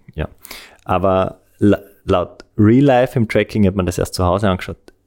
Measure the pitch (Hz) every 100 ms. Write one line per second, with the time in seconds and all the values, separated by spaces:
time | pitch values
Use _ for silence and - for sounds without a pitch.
0 | - - - _ - - - _ - 90
1 | 95 92 92 - _ - 101 98 - _
2 | - 92 85 - - - 107 127 143 123
3 | 127 127 110 107 104 110 95 98 87 90
4 | 90 - 90 98 104 90 - 85 - _